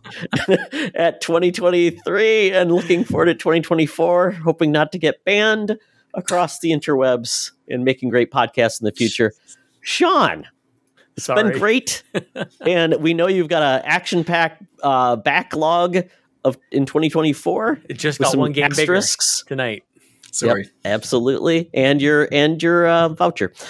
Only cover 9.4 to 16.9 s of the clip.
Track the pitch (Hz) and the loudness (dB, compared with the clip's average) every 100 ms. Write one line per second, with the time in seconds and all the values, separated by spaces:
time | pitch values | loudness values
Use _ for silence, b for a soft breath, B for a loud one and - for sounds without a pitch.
9.4 | b b b b - - 349 359 170 82 | b b b b -8 -2 2 4 2 0
10.4 | - _ _ _ _ _ b - - 127 | -12 _ _ _ _ _ b -12 -2 0
11.4 | 220 131 202 233 - - - 196 - - | 2 0 0 0 -2 -10 -8 -10 -8 -12
12.4 | 165 - - 175 165 160 156 165 175 190 | -14 -6 -2 0 2 2 0 0 0 0
13.4 | 160 165 143 131 - 170 - 180 165 175 | 0 2 2 0 0 -2 0 -2 0 0
14.4 | 165 - 196 - 143 131 123 120 123 151 | 0 -4 -20 -6 0 2 2 0 0 -2
15.4 | 170 156 156 170 180 180 180 b b _ | -2 -2 0 2 2 0 -4 b b _
16.4 | 135 131 - 139 135 | -4 -4 -4 -4 -2